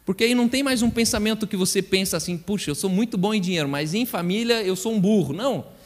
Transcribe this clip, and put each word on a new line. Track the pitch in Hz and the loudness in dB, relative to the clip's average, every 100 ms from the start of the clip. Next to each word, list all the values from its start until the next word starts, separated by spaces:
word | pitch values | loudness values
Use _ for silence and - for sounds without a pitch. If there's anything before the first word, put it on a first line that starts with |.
Porque | - 190 | -6 0
aí | 226 | 2
não | 247 233 | 4 2
tem | 262 | 2
mais | 277 247 | 0 2
um | 233 | 2
pensamento | 233 226 220 208 220 196 | 2 0 0 0 -2 -2
que | 190 | -2
você | 185 196 | 0 0
pensa | 180 190 185 170 | 0 0 0 -2
assim: | 180 175 | -4 -6
"Puxa, | 170 208 - | -4 -4 -4
eu | |
sou | 143 196 | -2 0
muito | 185 233 214 | 0 0 0
bom | 202 | 0
em | 220 | 0
dinheiro, | 180 175 139 | 0 0 -2
mas | 143 151 | -2 -2
em | 202 247 | -2 -2
família | 196 175 208 226 233 | -2 -2 0 2 0
eu | 185 | 0
sou | 185 220 | -2 0
um | 220 | 2
burro." | 185 214 139 | 4 4 2
Não. | 160 269 175 - - | -2 -2 -2 -6 -16